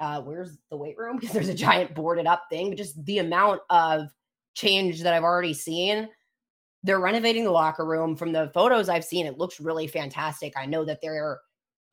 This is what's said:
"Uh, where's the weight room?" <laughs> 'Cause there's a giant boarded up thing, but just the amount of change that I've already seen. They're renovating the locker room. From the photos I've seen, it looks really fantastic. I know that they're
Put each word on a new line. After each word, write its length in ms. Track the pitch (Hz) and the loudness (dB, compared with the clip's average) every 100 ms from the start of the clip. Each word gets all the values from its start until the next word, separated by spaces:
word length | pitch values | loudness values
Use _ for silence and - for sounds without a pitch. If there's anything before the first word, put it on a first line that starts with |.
"Uh, 220 | 151 151 | -6 -6
where's 340 | 135 165 180 147 _ | -8 -10 -12 -16 _
the 60 | 151 | -10
weight 180 | 151 - | -10 -10
room?" 220 | 233 254 | -8 -8
<laughs> 20 | |
'Cause 120 | - | -4
there's 160 | 220 180 | -2 -2
a 60 | |
giant 400 | 175 - 175 175 | 0 2 2 0
boarded 320 | 156 160 170 160 | -2 -2 0 2
up 200 | 175 - | 0 0
thing, 220 | 160 196 | -6 -6
but 80 | 185 | -6
just 260 | 185 147 | -10 -10
the 140 | 147 202 | -4 -2
amount 420 | 165 175 208 185 - | 0 4 4 2 4
of 400 | 170 160 156 151 _ _ _ _ | 4 4 0 -2 _ _ _ _
change 480 | - 214 196 190 165 | -2 2 4 2 0
that 120 | 170 | 2
I've 80 | 170 | 4
already 320 | 165 175 175 | 4 2 0
seen. 540 | 143 - 165 190 214 214 _ _ _ _ _ _ _ | -4 -4 -2 0 0 -4 _ _ _ _ _ _ _
They're 160 | 185 196 | 0 2
renovating 460 | 180 226 233 226 | 2 2 2 2
the 60 | 220 | 4
locker 340 | 165 156 156 | 4 4 0
room. 320 | 160 160 160 156 | -2 0 0 -2
From 160 | 165 | -2
the 180 | 160 151 | -2 0
photos 340 | 170 226 240 185 | 2 4 4 4
I've 160 | 170 | 0
seen, 220 | 160 175 156 | 0 -4 -4
it 120 | 135 | -4
looks 220 | 180 - | -6 -4
really 260 | 156 160 160 | -4 -4 -4
fantastic. 680 | 160 143 143 156 147 147 135 | -6 -6 -4 -6 -6 -8 -8
I 100 | 135 | -4
know 180 | 160 156 | -4 -4
that 140 | 151 | -6
they're 380 | 160 156 151 131 _ _ _ _ _ | -6 -4 -6 -6 _ _ _ _ _